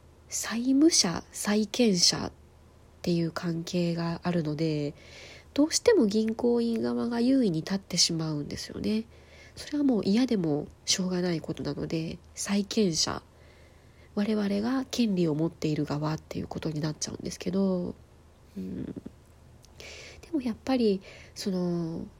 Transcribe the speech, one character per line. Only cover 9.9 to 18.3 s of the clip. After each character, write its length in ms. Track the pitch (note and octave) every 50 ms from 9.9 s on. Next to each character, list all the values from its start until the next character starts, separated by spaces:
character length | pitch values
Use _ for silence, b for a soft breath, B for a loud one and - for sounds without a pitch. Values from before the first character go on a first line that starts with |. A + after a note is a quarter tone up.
| B3 G3
う 40 | -
嫌 220 | G3 G3 A#3 C4
で 100 | B3 A#3+
も 320 | G3 E3 D#3+ C#3+ D3 C#3+ - - - -
し 160 | - - -
ょ 40 | F3+
う 60 | F3+
が 100 | F#3 F3+
な 140 | F3 F3+ E3+
い 60 | D#3
こ 120 | - -
と 100 | - -
な 120 | C3+ D3 C#3+
の 120 | - -
で、 320 | D3+ E3 D#3+ D#3+ E3 - - - - -
債 300 | - - - G3+ G3+ G3
権 300 | - - A3+ G#3 F3+ D#3
者、 280 | - - - - - - - b b b b b b b b b b b b b b b b b
我 200 | G#3 G#3 A3 G#3+
々 260 | G#3+ G#3 G3 G3+ G3+
が 240 | G#3+ A#3+ C4 C4+ C4 -
権 240 | - - A#3+ A3 F#3+
利 120 | F3+ F3 D#3+
を 60 | D3
持 140 | D3+ D#3+ E3
っ 20 |
て 180 | E3 - - D#3
い 60 | D3+
る 100 | D3+ D3
側 300 | - C#3+ D3 D3+ D3+ D#3
っ 40 | D#3
て 200 | - - - -
い 40 |
う 40 | -
こ 140 | - - -
と 100 | - D#3+
に 100 | D3+ D3+
な 120 | D3+ D#3
っ 40 | D3+ -
ち 100 | - -
ゃ 40 |
う 20 | - -
ん 40 | -
で 60 | G3
す 80 | - -
け 120 | - F#3
ど、 440 | F3 G3 G3 F#3+ F#3 F3+ F3 - - - - - - - - -